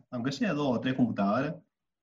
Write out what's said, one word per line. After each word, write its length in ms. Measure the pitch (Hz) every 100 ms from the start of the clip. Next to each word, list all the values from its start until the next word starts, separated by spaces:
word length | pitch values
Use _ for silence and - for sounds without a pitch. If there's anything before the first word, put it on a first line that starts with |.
| -
aunque 200 | 123 127
sea 220 | - 214
dos 240 | 147 139 113
o 20 |
tres 140 | 127
computadoras, 600 | 131 117 101 98 117 90 - - _ _ _